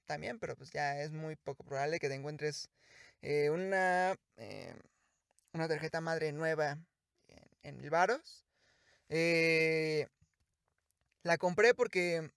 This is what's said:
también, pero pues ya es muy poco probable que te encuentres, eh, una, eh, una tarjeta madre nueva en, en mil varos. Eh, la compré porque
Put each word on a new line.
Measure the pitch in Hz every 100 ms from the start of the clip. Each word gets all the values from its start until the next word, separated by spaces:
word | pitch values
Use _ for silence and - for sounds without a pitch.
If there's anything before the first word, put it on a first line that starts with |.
| -
también, | 147 - 233
pero | - -
pues | -
ya | 147 147 143
es | 151
muy | 156 156
poco | 156 - 139
probable | - 135 147 165
que | 143
te |
encuentres, | 135 143 151 151 147 - _ _ - - _
eh, | - 147 147
una, | 170 190 190 185 180 185 - _ -
eh, | 107 101 87 90 - _ _ _ _ _ _
una | 165 160
tarjeta | 151 156 165
madre | 165 165 156
nueva | 147 160 156 147 147 165 _ _ _ _
en, | - - _
en | - 135
mil | 139
varos. | 160 190 269 - - _ _ _ _ _ _ -
Eh, | 160 170 165 165 160 160 160 156 156 - _ _ _ _ _ _ _ _ _ _ _
la | 170 170
compré | 180 175 226
porque | 247 226 185 175 165 156